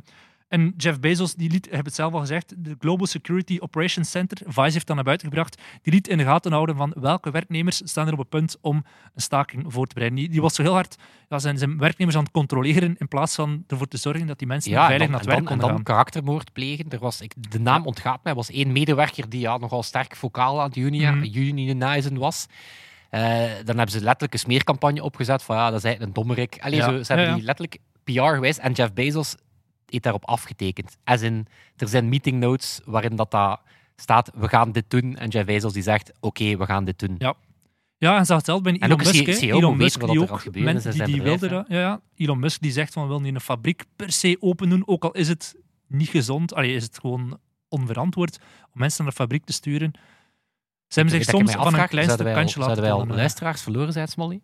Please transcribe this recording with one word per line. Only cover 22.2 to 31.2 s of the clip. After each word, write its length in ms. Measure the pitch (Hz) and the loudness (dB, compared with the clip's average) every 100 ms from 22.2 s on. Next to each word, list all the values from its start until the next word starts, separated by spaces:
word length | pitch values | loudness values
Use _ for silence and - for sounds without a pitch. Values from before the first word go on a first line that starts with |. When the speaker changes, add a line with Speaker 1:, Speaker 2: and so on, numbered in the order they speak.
| 139 175 - - - - - - _ | -4 -4 -10 -16 -20 -20 -20 -20 _
Speaker 2:
Eh, 100 | 110 117 117 117 104 | -2 0 2 0 -4
dan 120 | 110 120 | -4 0
hebben 140 | 113 | 0
ze 100 | 107 | 0
letterlijk 320 | 107 127 143 | 2 2 0
een 60 | 117 | -4
smeercampagne 640 | 117 127 - 139 147 147 | 2 2 2 2 2 0
opgezet 400 | 147 - 123 135 | -4 -6 0 0
van, 140 | - 113 | 0 0
ja, 100 | 117 | 0
dat 80 | 110 | 0
is 60 | |
eigenlijk 320 | 113 113 110 95 | -2 -4 -4 -4
een 60 | |
dommerik. 360 | 113 120 123 - | -2 -2 -4 -6
Allee, 180 | 139 151 | -2 0
Speaker 1:
Ja. 60 | |
Speaker 2:
zo, 60 | 120 131 | 2 0
ze 40 | 117 | 0
hebben 180 | 147 | 2
Speaker 1:
Ja, 60 | 170 | 2
ja. 60 | 165 | 0
Speaker 2:
die 80 | |
letterlijk 340 | 110 147 165 - _ _ | -2 -6 -6 -14 _ _
P 40 | - | -4
R 260 | 123 143 | 2 2
gewijs. 240 | 143 131 156 | 2 0 0
En 140 | 131 | -2
Jeff 200 | 127 117 | 0 0
Bezos 420 | 95 135 151 147 - _ _ _ _ _ | 0 -2 -2 -4 -8 _ _ _ _ _
heeft 160 | 123 | -4
daarop 200 | 120 104 - | -2 -4 -2
afgetekend. 680 | 117 - - 95 - 92 _ | -6 -6 -8 -8 -6 -12 _
As 160 | - 123 | 0 2